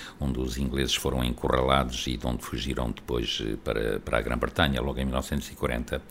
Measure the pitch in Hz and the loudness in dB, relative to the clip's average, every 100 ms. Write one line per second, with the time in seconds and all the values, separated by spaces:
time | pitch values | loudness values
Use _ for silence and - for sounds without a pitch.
0 | - - 69 64 64 62 67 67 65 - | -12 -4 -2 0 0 0 0 0 2 2
1 | 69 65 62 60 65 64 65 67 64 60 | 0 2 0 0 2 4 6 4 4 -2
2 | 65 60 65 58 - 60 64 64 60 50 | -2 -2 -2 -2 -4 -4 -2 -2 -2 -4
3 | - 60 57 - 55 52 - 53 55 50 | -2 -2 0 -2 -2 -4 -2 0 0 -2
4 | - 57 57 60 - - 76 64 65 65 | 0 0 2 0 0 2 2 2 0 0
5 | 65 64 - 71 - - 67 60 65 - | 0 0 0 -2 -4 -4 -2 -2 -2 -6
6 | - | -6